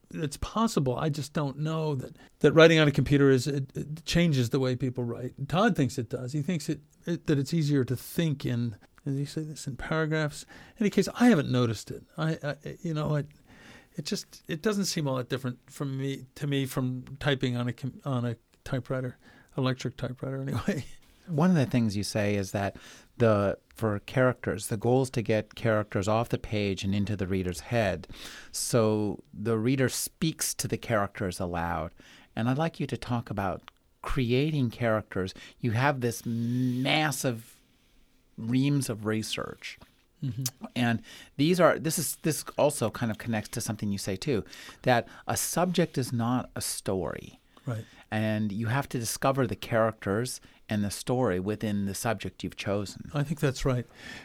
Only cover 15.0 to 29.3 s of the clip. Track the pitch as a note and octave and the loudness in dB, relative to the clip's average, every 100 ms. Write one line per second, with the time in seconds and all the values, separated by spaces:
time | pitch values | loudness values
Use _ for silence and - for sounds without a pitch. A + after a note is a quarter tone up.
15 | C#3+ C3 B2 B2 B2 B2+ - - C#3+ C3+ | -2 -2 -4 -4 -4 -8 -12 -8 -6 -4
16 | C#3 C3+ B2+ - D3 C#3 C3 - B2+ B2+ | -4 -6 -12 -8 -2 0 0 -2 -2 -4
17 | B2+ C3+ D3+ C3+ C3 A#2+ A#2+ A#2+ C3 - | -10 -4 0 0 0 0 -2 -4 -8 -8
18 | C#3+ B2+ A#2+ A2+ _ _ - C3 - C3 | -4 -2 -2 -4 _ _ -6 -6 -4 -4
19 | B2+ - - - _ - C3 B2+ C3 - | -6 -10 -18 -20 _ -2 -2 -2 -6 -6
20 | A#2+ B2 C3 C3+ C3+ B2+ - E3+ - - | -8 -6 -6 -6 -4 -2 -2 -2 -6 -14
21 | - _ - D3+ F3+ F3 A2+ B2 A2+ G2+ | -20 _ -4 2 4 6 4 2 2 0
22 | F#2+ A2 G#2 G#2 F#2+ G#2 G2 - - - | -2 0 2 0 0 -2 -2 -4 -14 -20
23 | - - A#2 G#2 G2 - _ - A2 G2+ | -14 2 4 6 4 0 _ -4 -2 -2
24 | - - B2+ A#2+ - G2 - A2 A#2 B2+ | -2 2 2 2 -2 -4 -4 -2 2 2
25 | C3 - G#2 A2 G#2+ - A#2 G#2+ G#2 G#2+ | 2 -2 0 0 0 -2 2 2 2 0
26 | G2 A2 A#2+ A#2 - G#2+ G2+ F#2 G2 G2+ | 2 2 0 -4 -2 -2 0 0 0 0
27 | G2 G2+ F#2 F#2+ F#2 F2 - A#2+ G2+ F2 | 0 -2 -2 0 -2 -4 -2 0 0 -2
28 | - - - - - - - B2 A2 G#2+ | -6 -16 -16 -18 -12 -8 0 4 4 2
29 | G#2 - - | 0 -4 -10